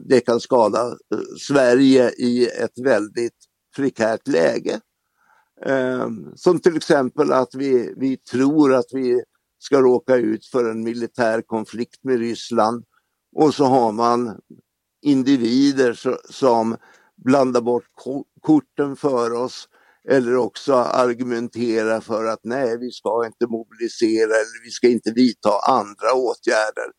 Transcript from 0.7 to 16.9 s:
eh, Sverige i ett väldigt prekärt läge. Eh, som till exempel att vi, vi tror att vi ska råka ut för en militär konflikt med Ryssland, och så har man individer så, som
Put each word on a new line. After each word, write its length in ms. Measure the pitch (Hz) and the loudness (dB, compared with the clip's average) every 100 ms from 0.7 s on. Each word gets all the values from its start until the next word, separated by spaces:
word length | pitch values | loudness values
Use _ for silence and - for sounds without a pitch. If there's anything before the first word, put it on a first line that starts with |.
| 107 120 | 0 -4
eh, 320 | - - - - - - | -8 -8 -8 -8 -12 -2
Sverige 640 | 143 123 123 135 131 120 | 2 4 6 6 6 4
i 380 | - 123 123 120 | 0 -2 0 0
ett 380 | - 113 - 131 | -2 -8 -4 0
väldigt 520 | 107 107 123 117 - _ _ _ - | 0 -2 -6 -8 -8 _ _ _ -4
prekärt 520 | 139 - 110 110 135 | -4 -2 -2 -2 -2
läge. 520 | 160 151 117 - 220 _ _ _ _ _ _ _ - - | 0 0 -2 -4 -8 _ _ _ _ _ _ _ -10 -4
Eh, 420 | 135 127 127 117 110 - - | -2 -2 -4 -6 -8 -14 -2
som 240 | 185 165 | 0 2
till 160 | 180 156 | 2 0
exempel 560 | - 151 127 - 147 | 0 0 0 -2 0
att 240 | 131 127 131 | 0 -2 -4
vi, 380 | 139 127 98 98 | 0 0 0 -6
vi 200 | 131 127 | -4 -6
tror 560 | - 120 135 156 143 | -6 -2 0 4 4
att 160 | 131 123 | 2 0
vi 300 | 135 127 123 110 _ _ _ | -4 -2 -2 -4 _ _ _
ska 220 | - 139 | -2 4
råka 340 | 127 123 - 127 | 4 4 2 0
ut 300 | 110 110 - | 0 -4 -4
för 240 | 131 113 | -2 -2
en 140 | 113 | -4
militär 580 | 113 120 117 - 117 113 | -6 -6 -6 -2 -2 -2
konflikt 640 | - 113 107 107 120 _ | -4 -6 -6 -10 -10 _
med 160 | 131 123 | -4 -2
Ryssland, 640 | 117 110 - 117 107 120 113 _ _ _ _ - | -2 -8 -4 0 0 0 -10 _ _ _ _ 0
och 180 | 156 | 2
så 120 | 127 139 | 2 4
har 260 | 135 117 | 4 2
man 480 | 107 120 120 120 95 - - _ _ _ _ | 2 0 0 -4 -10 -20 -20 _ _ _ _
individer 920 | 147 135 127 139 113 127 143 135 123 | 0 2 2 2 2 2 2 2 0
så, 240 | 104 131 117 - | 0 -6 -6 -10
som 480 | - 135 117 113 113 _ | -2 2 2 0 -4 _